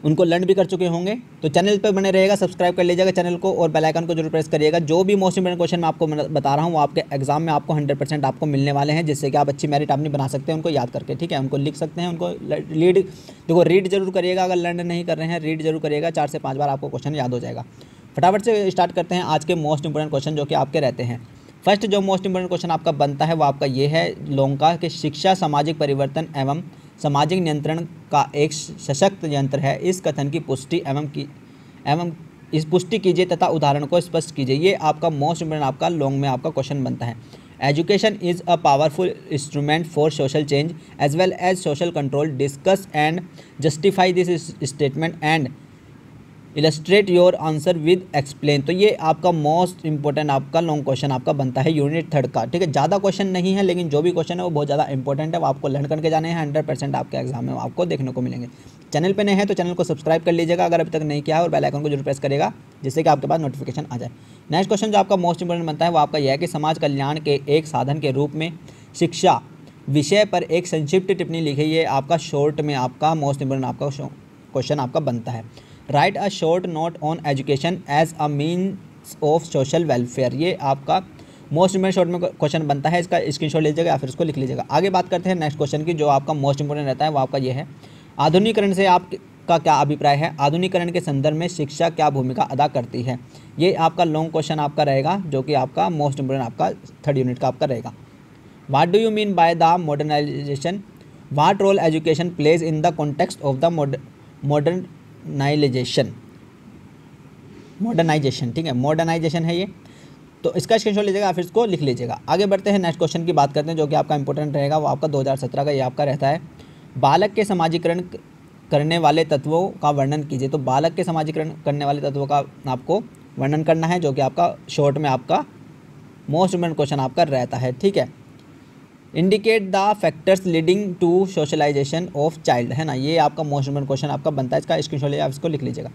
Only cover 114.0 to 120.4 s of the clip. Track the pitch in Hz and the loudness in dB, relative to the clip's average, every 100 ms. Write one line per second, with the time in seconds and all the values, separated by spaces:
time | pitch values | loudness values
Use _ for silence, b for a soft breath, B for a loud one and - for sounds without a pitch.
114 | 147 151 139 143 151 143 143 156 143 143 | 2 0 0 -2 -2 -2 0 0 0 0
115 | 156 143 135 135 127 - 143 139 127 123 | 0 0 0 -2 -2 -2 0 0 -2 -2
116 | 143 135 139 160 - B B B B 131 | -2 0 0 0 -6 B B B B 0
117 | 139 165 202 208 202 185 165 165 165 175 | 4 4 2 0 0 2 0 2 0 -2
118 | 180 - - - - - - 147 151 170 | -4 -14 -18 -20 -20 -20 -2 0 2 4
119 | 165 156 156 143 143 160 190 - 147 143 | 4 4 2 0 0 0 0 -2 0 2
120 | 135 151 147 135 | 0 -2 -4 -4